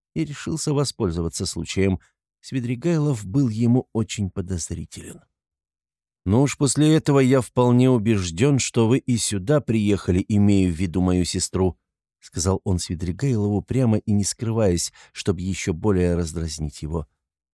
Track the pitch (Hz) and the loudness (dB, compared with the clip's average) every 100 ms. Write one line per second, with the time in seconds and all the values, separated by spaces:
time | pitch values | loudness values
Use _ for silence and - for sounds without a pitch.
0 | _ - 156 143 - 160 - 143 139 - | _ -8 -8 -8 -8 -6 -2 -2 -2 -2
1 | 101 82 82 - 95 85 80 - 95 92 | -2 -2 -4 -4 -8 -6 -6 0 0 0
2 | _ _ _ _ - 131 117 120 170 165 | _ _ _ _ -10 -6 -4 -4 -2 0
3 | 147 120 98 127 131 110 120 127 - 110 | 0 -2 -2 0 0 2 4 4 2 -4
4 | 110 - 95 - 90 90 - 82 80 - | -4 -2 -4 -4 -6 -6 -6 -8 -10 -14
5 | 73 - _ _ _ _ _ _ _ _ | -18 -20 _ _ _ _ _ _ _ _
6 | _ _ 92 110 139 - 139 - 151 156 | _ _ 0 2 2 2 -2 2 4 4
7 | - 139 131 135 - - 123 123 131 123 | 4 4 4 4 2 0 4 6 4 4
8 | 104 104 90 82 139 135 - - 110 135 | 2 0 0 0 2 2 0 2 2 2
9 | - 117 - 101 95 151 - 113 104 98 | 2 -2 -2 -4 0 -2 2 0 2 0
10 | - 92 - 104 101 98 92 80 92 92 | 2 0 2 2 4 4 2 0 -2 0
11 | 92 90 85 92 - 90 92 - _ _ | 2 2 0 -2 -4 0 0 -2 _ _
12 | _ _ - - 87 95 - 90 - 82 | _ _ -14 -6 -2 -2 -2 -4 -4 -6
13 | 87 87 139 113 104 101 - 123 123 107 | -6 -4 -2 0 0 -2 -2 -2 0 0
14 | - 101 98 - 113 113 104 87 - _ | 0 0 0 -4 -4 0 2 0 -2 _
15 | - - - 85 90 92 - 82 107 92 | -20 -8 -4 -4 -4 -6 -4 -2 0 2
16 | 90 85 85 80 82 76 76 - 76 82 | 2 0 -4 -6 -8 -6 -10 -8 -8 -8
17 | 73 _ _ _ _ | -8 _ _ _ _